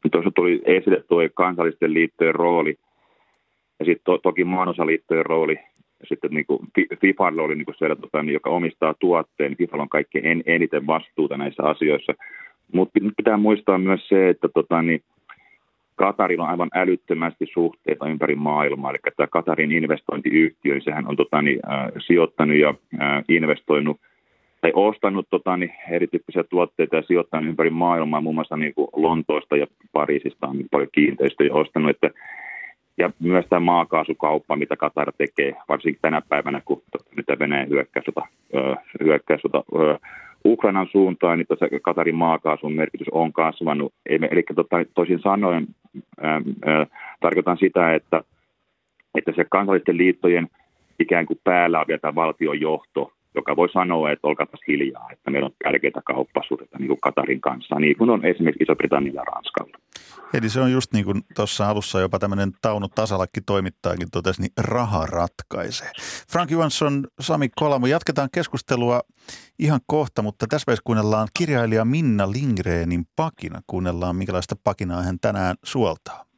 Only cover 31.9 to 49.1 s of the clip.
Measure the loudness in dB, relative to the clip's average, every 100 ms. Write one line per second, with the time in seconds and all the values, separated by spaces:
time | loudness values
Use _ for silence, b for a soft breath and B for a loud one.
31.9 | 2 0 B B B B B B B _
32.9 | 0 0 0 2 2 2 2 4 2 2
33.9 | 0 0 -2 0 0 0 -4 -2 -2 -2
34.9 | -2 -4 -2 -4 0 -2 -2 -4 -2 -2
35.9 | -2 0 -2 0 -2 -2 -6 -4 -6 _
36.9 | -14 _ -12 -4 -2 0 -2 0 -2 -2
37.9 | -6 -6 -8 -8 _ _ -2 -2 -4 -8
38.9 | -2 2 2 2 -2 0 -2 -2 0 2
39.9 | 0 B B B B 2 4 2 2 2
40.9 | 4 4 4 2 2 0 0 0 -2 -2
41.9 | 0 0 2 2 2 0 -2 -2 -2 -2
42.9 | -4 -4 -2 -2 0 -2 0 -2 -2 -4
43.9 | _ -2 0 2 0 0 -2 0 0 0
44.9 | -2 0 2 2 2 2 0 -4 -10 _
45.9 | -20 -20 -8 -4 -4 -4 -6 0 0 0
46.9 | B B B 0 2 0 2 2 4 2
47.9 | 2 _ -2 -2 _ _ _ _ _ _
48.9 | _ _